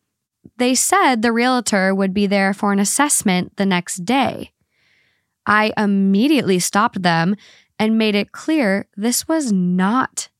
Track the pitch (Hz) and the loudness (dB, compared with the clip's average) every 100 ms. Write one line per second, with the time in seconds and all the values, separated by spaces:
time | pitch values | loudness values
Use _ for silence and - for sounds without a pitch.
0 | _ _ _ _ - - 247 254 - 381 | _ _ _ _ -20 -4 0 0 0 2
1 | 339 247 233 226 247 247 - 202 190 196 | 2 2 0 0 0 0 0 0 0 0
2 | 196 190 202 196 196 208 202 196 202 - | -2 0 0 0 0 0 0 0 0 0
3 | 294 - - 180 - - 196 180 175 - | 0 0 0 -2 -2 -4 0 0 -2 -8
4 | 175 269 240 - - _ _ _ _ _ | -2 0 -2 -6 -14 _ _ _ _ _
5 | _ _ _ _ - 208 214 - 208 196 | _ _ _ _ 0 2 2 0 0 2
6 | 196 196 269 294 180 185 - 202 226 202 | 2 2 4 2 2 0 0 0 0 0
7 | 175 165 170 208 - - _ - 220 220 | 0 2 0 -2 -8 -20 _ -4 0 2
8 | 220 202 196 - - 320 220 196 - - | 2 0 -4 -8 -2 0 0 -2 -4 -6
9 | 220 240 - 320 269 196 180 180 190 240 | -4 -4 -2 -2 0 0 0 0 0 0
10 | - - - | -4 -8 -14